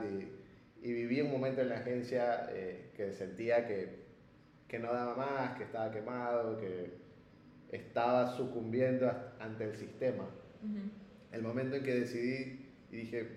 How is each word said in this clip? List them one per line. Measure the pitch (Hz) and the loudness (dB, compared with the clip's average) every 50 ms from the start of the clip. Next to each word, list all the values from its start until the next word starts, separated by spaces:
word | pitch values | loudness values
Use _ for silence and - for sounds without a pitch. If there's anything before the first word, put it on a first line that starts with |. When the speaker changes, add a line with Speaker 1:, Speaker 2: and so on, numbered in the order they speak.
| 107 | -2
Speaker 1:
y, | 101 98 95 92 - - - - - - - - - - - - | -2 -2 -4 -4 -6 -10 -14 -16 -18 -20 -20 -20 -20 -16 -8 -4
y | 120 120 | -2 0
viví | 117 117 120 131 143 143 | 0 2 2 4 4 4
un | 139 | 4
momento | 135 123 131 131 127 131 127 | 2 2 2 2 2 4 2
en | 123 | 2
la | 117 110 | 2 0
agencia, | 110 123 123 123 120 120 127 123 120 120 117 - - - | 0 0 0 0 0 0 2 4 4 4 4 2 0 -2
eh, | - 98 92 92 90 - - - - | -4 -4 -4 -4 -6 -8 -10 -12 -6
que | - 104 98 95 | -4 -4 -2 -2
sentía | - 98 92 90 - 113 117 117 117 117 | -4 -6 -6 -4 -2 2 4 6 6 6
que, | 110 104 95 92 90 - - - - - - - - - - - - - - - | 4 0 -2 -2 -4 -6 -10 -14 -18 -20 -20 -20 -20 -20 -20 -20 -20 -20 -20 -12
que | - 120 117 | -8 -6 -4
no | 117 117 123 | 0 0 0
daba | 123 123 120 117 | 2 0 0 0
más, | 127 135 143 139 135 127 123 - | 0 0 0 0 0 0 -2 -2
que | - 104 | -4 -6
estaba | - - 113 110 110 | -4 -2 -2 0 0
quemado, | 110 107 110 123 123 123 123 120 120 117 113 110 110 107 | -2 -2 -4 -4 -2 -2 0 2 2 4 2 2 0 -2
que | 104 95 90 90 90 87 - - - - - - - - - - - - - - - - | -2 -4 -4 -4 -6 -6 -8 -12 -16 -18 -20 -20 -20 -20 -20 -20 -20 -20 -20 -20 -12 -10
estaba | - - - - - 120 117 120 123 127 123 123 - | -10 -8 -8 -2 0 2 4 6 6 6 6 4 2
sucumbiendo | - 127 101 - 117 110 113 113 127 131 127 127 127 127 120 | 0 -2 -2 -2 -2 -2 0 2 4 4 6 6 6 4 4
a-, | - - - - - - | 4 2 -4 -10 -10 -8
ante | 110 110 107 110 110 | -8 -6 -4 -4 -4
el | 107 - | -4 -4
sistema. | - 101 98 - - 131 127 - - - | -6 -8 -10 -4 0 2 2 2 0 -2
Speaker 2:
Ujú. | - - - - - - - 220 214 208 202 190 208 - - - - - - - - 113 | -6 -8 -12 -16 -18 -14 -8 -6 -4 -4 -2 -4 -6 -8 -10 -14 -18 -20 -20 -16 -10 -6
Speaker 1:
El | 113 110 | -4 -2
momento | 113 123 131 131 131 139 | 0 0 0 0 0 0
en | 139 127 | 0 2
que | 131 123 | 2 4
decidí | 123 123 - 117 117 120 127 131 131 - 131 - - - - - - - - | 4 2 2 0 0 0 0 0 -2 -4 -6 -8 -12 -14 -16 -20 -20 -16 -12
y | - | -10
dije, | 113 113 110 117 117 110 - - | -8 -6 -4 -4 -4 -4 -4 -8